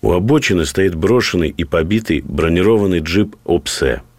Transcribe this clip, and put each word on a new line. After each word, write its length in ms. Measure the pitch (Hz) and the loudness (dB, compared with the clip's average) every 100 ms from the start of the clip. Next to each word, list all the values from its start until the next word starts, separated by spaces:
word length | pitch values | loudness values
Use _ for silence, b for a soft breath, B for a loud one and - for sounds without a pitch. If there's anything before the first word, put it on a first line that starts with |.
У 100 | - | -2
обочины 520 | 90 104 151 - 92 | -2 2 0 2 0
стоит 300 | 78 - 95 | 0 0 0
брошенный 560 | 82 87 123 - 90 78 | 0 2 2 2 0 -2
и 140 | - | -4
побитый 580 | 82 85 82 110 110 78 | -2 -2 0 -2 0 -4
бронированный 760 | - 69 82 85 98 113 101 87 | -2 -2 0 2 4 2 2 0
джип 360 | 80 90 104 - | 0 0 0 -4
Опсе. 560 | - 80 - - 67 60 - | -2 -2 -2 -4 -2 -4 -10